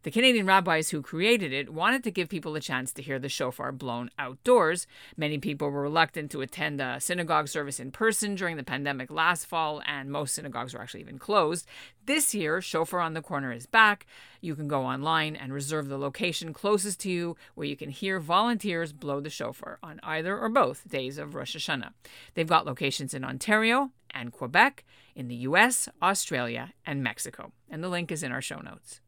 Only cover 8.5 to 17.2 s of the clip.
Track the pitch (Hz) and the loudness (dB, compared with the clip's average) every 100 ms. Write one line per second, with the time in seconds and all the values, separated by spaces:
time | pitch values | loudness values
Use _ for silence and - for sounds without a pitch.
8.5 | 160 131 135 143 139 131 156 165 175 - | -4 -6 -4 -2 -4 -6 0 2 2 -2
9.5 | 165 156 151 - 143 135 143 143 - 147 | -2 -2 -4 -6 -6 -6 -6 -4 -6 -6
10.5 | 120 127 123 123 - - 135 - 208 156 | -8 -8 -10 -12 -14 -14 -12 2 4 4
11.5 | 170 - - - _ - 302 - 208 156 | 0 -6 -18 -20 _ 0 2 2 0 0
12.5 | 170 185 160 160 180 165 160 - 147 135 | 0 0 0 0 0 0 -4 -4 -4 -4
13.5 | 117 127 226 214 202 - - - - 170 | -8 4 8 8 6 -8 -20 -20 -12 -8
14.5 | 151 147 143 127 131 151 160 156 151 135 | -6 0 0 0 -2 2 2 0 -4 -8
15.5 | 139 139 156 139 139 143 - 180 160 165 | -6 -4 -4 -4 -4 -4 -2 -2 -2 -8
16.5 | 151 202 208 202 180 190 175 | -4 2 2 2 -4 -2 -2